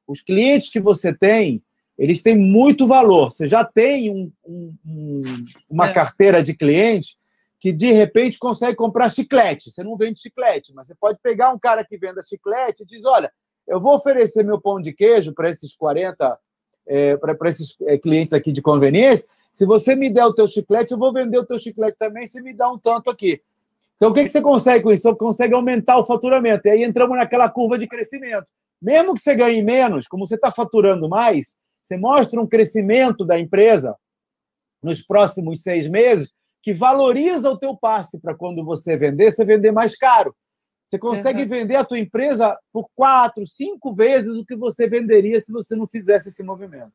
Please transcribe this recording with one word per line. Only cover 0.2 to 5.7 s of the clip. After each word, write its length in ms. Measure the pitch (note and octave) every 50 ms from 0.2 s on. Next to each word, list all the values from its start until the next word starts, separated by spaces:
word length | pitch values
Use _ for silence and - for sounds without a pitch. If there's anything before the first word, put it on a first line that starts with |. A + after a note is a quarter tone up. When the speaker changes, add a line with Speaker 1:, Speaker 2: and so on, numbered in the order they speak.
Speaker 1:
clientes 500 | - - F#3+ G3+ A#3+ C4+ C#4+ C4 - -
que 100 | - A3
você 320 | F#3+ G#3 F#3 - - E3+
tem, 500 | C#3+ - F#3+ G3+ A3 A3 G3+ D3+ A#2 G#2 _ _ _ _ _ _ _ -
eles 240 | C#3 D3+ F3 -
têm 140 | - A3+ A3+
muito 500 | G#3 F#3+ F#3+ G3+ A3+ C4 C#4+ C#4 C#4+ C4
valor. 440 | A3+ C4 C4 A#3+ G#3 F#3 D#3+ C3+ C3
Você 140 | - - D#3
já 180 | C#3+ G#3+ A#3 A#3
tem 460 | A#3 - A3 A#3 C4+ C#4+ C4 A3+ G#3
um, 220 | G3 F#3+ F#3 D#3+ _ _ _
um, 280 | E3+ F3 F3 E3+ E3 D#3 _ _
um, 380 | D#3 D#3 D3+ D3+ D3 C#3+ C#3 C3 B2+ B2+ A#2+ A#2+ - _ _ _
uma 200 | -